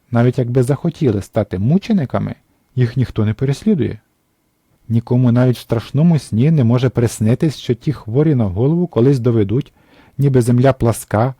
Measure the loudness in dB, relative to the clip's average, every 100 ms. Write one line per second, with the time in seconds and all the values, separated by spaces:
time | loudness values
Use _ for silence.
0 | _ 0 0 0 -2 0 0 0 -4 -2
1 | -2 -2 -4 -6 -4 -2 0 0 0 -2
2 | 0 -4 -6 -10 _ _ _ -2 -2 0
3 | -4 -2 -2 -2 -4 -2 -2 0 -2 -6
4 | _ _ _ _ _ _ _ _ _ -4
5 | 0 0 2 2 2 0 -4 -6 -4 0
6 | 2 2 -2 0 2 2 2 2 0 0
7 | -2 0 0 0 0 -4 -6 -4 -4 -6
8 | -4 0 0 2 0 0 0 0 -2 2
9 | 2 2 0 0 0 -2 -6 _ _ _
10 | _ -2 0 2 2 4 2 2 0 -2
11 | -2 -2 -2 -4